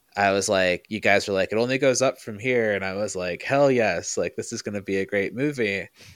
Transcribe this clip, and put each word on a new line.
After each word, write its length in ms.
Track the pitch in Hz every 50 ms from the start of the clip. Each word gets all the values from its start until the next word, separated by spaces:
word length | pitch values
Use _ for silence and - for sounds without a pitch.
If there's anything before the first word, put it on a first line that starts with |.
| _ _ - 101
I 140 | 101 98
was 180 | 98 101 95 -
like, 360 | 101 95 92 90 90 87 - -
you 100 | 107 104
guys 280 | - 104 101 101 - 104
were 60 | 98
like, 180 | 95 92 -
"It 60 | 101 110
only 200 | 120 123 131 135
goes 240 | 147 135 123 117
up 180 | 127 135 - -
from 200 | - 123 107 101
here." 340 | 110 131 127 120 113 107 101
And 100 | 98 95
I 100 | 95 95
was 200 | 101 107 101 -
like, 260 | 92 90 90 87 - -
"Hell 280 | - 131 139 143 139
yes. 460 | 131 120 110 101 85 85 90 - - 104
Like, 180 | 90 87 -
this 160 | - 110 - 117
is 80 | 110
gonna 200 | - 110 104 101
be 160 | 95 - 98 95
a 80 | 95
great 280 | 95 - 101 98 - 104
movie." 540 | 117 139 151 143 131 113 101 98 95 85 - _ - - - -